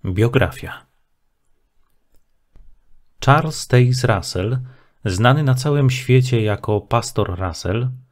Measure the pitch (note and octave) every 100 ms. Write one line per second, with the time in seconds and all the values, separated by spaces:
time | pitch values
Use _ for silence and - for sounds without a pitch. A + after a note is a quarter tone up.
0 | G2 F#2 A#2 B2+ F2 - - - _ _
1 | _ _ _ _ _ _ _ _ _ _
2 | _ _ _ _ _ - - - _ -
3 | _ _ - D3 D#3 - - B2 B2 B2+
4 | A#2+ G2+ - - G2+ A#2 - - _ _
5 | G#2+ F2+ A#2+ C#3+ C#3 C3 D3+ C#3+ C3+ B2+
6 | - B2+ B2+ A#2 G#2+ G2+ - G#2+ - A#2
7 | - - G2 F2+ F#2 E2 - G#2+ B2+ B2+
8 | _